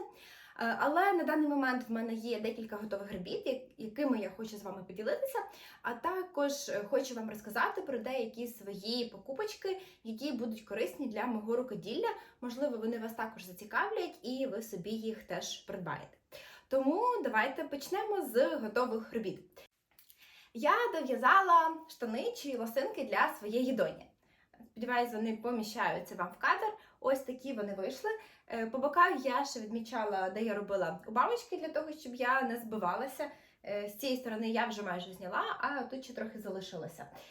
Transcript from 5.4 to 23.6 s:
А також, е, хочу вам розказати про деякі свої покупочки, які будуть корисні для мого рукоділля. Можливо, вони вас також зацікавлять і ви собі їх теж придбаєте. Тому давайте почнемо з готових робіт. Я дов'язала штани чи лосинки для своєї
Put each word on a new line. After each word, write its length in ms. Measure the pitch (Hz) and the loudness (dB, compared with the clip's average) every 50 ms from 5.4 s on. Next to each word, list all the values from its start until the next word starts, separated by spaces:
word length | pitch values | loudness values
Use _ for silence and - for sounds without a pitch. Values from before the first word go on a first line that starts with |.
| 403 - - - - - - - | -4 -4 -10 -16 -18 -20 -18 -8
А 120 | - 233 233 | -6 -6 -4
також, 760 | 226 - 339 381 370 370 - - 285 285 277 269 - - - | -2 -2 0 0 0 -2 -2 0 2 2 2 2 -2 -4 -2
е, 160 | 185 208 202 - | -2 -2 0 2
хочу 260 | 285 269 277 - 240 | 2 2 2 2 -2
вам 140 | 226 220 214 | -4 -4 -6
розказати 520 | 214 - - 214 208 233 349 415 - 370 | -8 -8 -10 -4 0 2 2 2 0 -2
про 180 | - 285 254 226 | -4 -2 -4 -2
деякі 480 | 220 254 262 262 226 220 233 233 240 | -2 -2 -2 -2 -2 -4 -4 -6 -8
свої 640 | 226 - - 196 202 190 180 190 220 240 247 233 220 | -8 -8 -10 -10 -10 -10 -6 -4 -2 0 0 -2 -2
покупочки, 720 | - - - - 269 427 427 427 - - - 381 381 381 - - - _ - | -6 -10 -10 -8 -4 -4 -4 -4 -4 -4 -4 -4 -4 -4 -6 -14 -20 _ -10
які 280 | 226 220 220 277 302 | -8 -6 -4 -4 -2
будуть 300 | 254 220 240 226 220 - | -2 -2 -2 -4 -4 -6
корисні 460 | - - 202 214 247 - - - 269 | -8 -8 -2 -2 -2 -2 -2 -4 -6
для 180 | 226 208 214 240 | -4 -2 -2 0
мого 300 | 247 226 214 214 226 233 | 0 0 -2 0 0 0
рукоділля. 540 | 254 254 - 208 170 165 202 247 330 466 427 - - - - - _ | 0 0 -2 -6 -6 -6 -4 -2 0 0 0 -2 -4 -10 -18 -14 _
Можливо, 360 | 247 247 226 262 294 262 240 | -8 -8 -2 0 0 0 0
вони 220 | 214 220 226 240 226 | 0 -2 -2 -2 -2
вас 140 | 220 226 - | -4 -6 -4
також 300 | - 220 226 - 185 180 | -4 -6 -6 -6 -10 -14
зацікавлять 760 | 185 180 - 214 - - 269 359 415 440 403 349 311 - - | -14 -14 -14 -12 -2 0 0 2 2 0 -2 -2 -4 -6 -8
і 260 | - 240 254 269 269 | -6 -6 -2 -2 -2
ви 140 | 240 190 226 | -2 -2 -4
собі 280 | 226 - 202 180 170 208 | -6 -6 -8 -8 -4 -4
їх 340 | 220 220 214 220 214 - - | -4 -2 -2 -4 -4 -6 -6
теж 340 | - 175 175 - - - | -6 -6 -6 -4 -6 -8
придбаєте. 600 | - - - 190 185 170 156 143 - - - - _ _ _ - - - - - - - _ | -8 -8 -8 -8 -6 -4 -6 -6 -6 -8 -12 -18 _ _ _ -18 -18 -18 -18 -20 -20 -4 _
Тому 340 | 262 269 269 277 320 403 480 494 480 - 285 | 2 4 6 6 6 6 4 4 4 2 0
давайте 400 | 240 214 220 - 269 269 339 302 | 4 4 4 4 4 0 -2 -4
почнемо 640 | - 285 277 - - 359 415 415 415 415 370 302 | -4 -4 -6 -4 -2 -2 -2 0 0 0 0 0
з 300 | 220 220 240 294 339 320 | 2 4 4 4 4 4
готових 580 | 247 220 208 - 240 254 226 220 226 - - - | 0 -2 0 2 2 2 2 0 -2 -4 -4 -4
робіт. 260 | 226 220 185 185 - - - _ - - - _ _ _ _ _ - - - - _ - - - - - - - | -4 -2 -2 -6 -6 -12 -20 _ -20 -20 -20 _ _ _ _ _ -20 -20 -20 -20 _ -20 -20 -20 -20 -20 -18 -8
Я 200 | 226 294 294 403 466 480 - 339 | 2 4 6 6 6 4 2 0
дов'язала 840 | 320 269 254 247 220 254 277 349 392 381 359 339 330 320 330 320 311 - - | -2 0 0 0 4 6 8 10 10 10 10 10 10 8 6 2 -2 -8 -14
штани 420 | - - 247 220 220 254 392 466 | -8 -6 -4 -2 -2 -2 -2 -2
чи 260 | 480 - - 285 262 | -4 -4 -6 -4 -4
лосинки 460 | 226 226 226 - 262 294 453 - 330 240 | -2 -4 0 0 0 0 0 -2 -4 -2
для 300 | 214 196 202 277 311 - - | 0 4 4 4 4 2 -2
своєї 320 | 208 208 220 254 | -6 -2 0 2